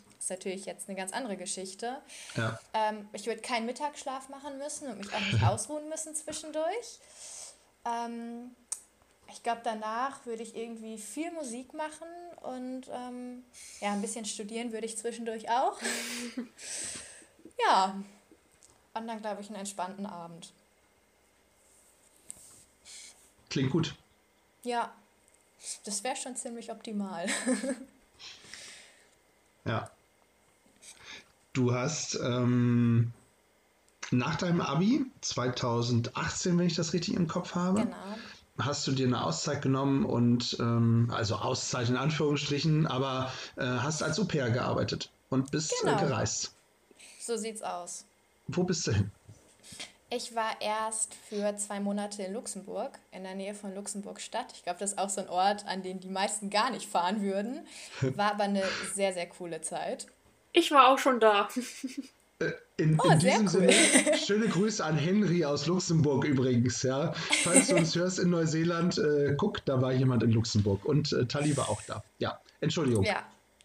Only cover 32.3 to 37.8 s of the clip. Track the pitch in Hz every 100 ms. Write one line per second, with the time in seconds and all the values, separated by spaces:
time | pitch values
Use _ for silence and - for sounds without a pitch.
32.3 | 123 123 123 120 120 120 117 117 - _
33.3 | _ _ _ _ _ _ _ - 123 131
34.3 | 156 180 170 - 147 202 302 262 - -
35.3 | - 127 127 127 117 120 117 120 127 156
36.3 | - 185 175 175 170 160 180 - 185 165
37.3 | 175 - 180 180 202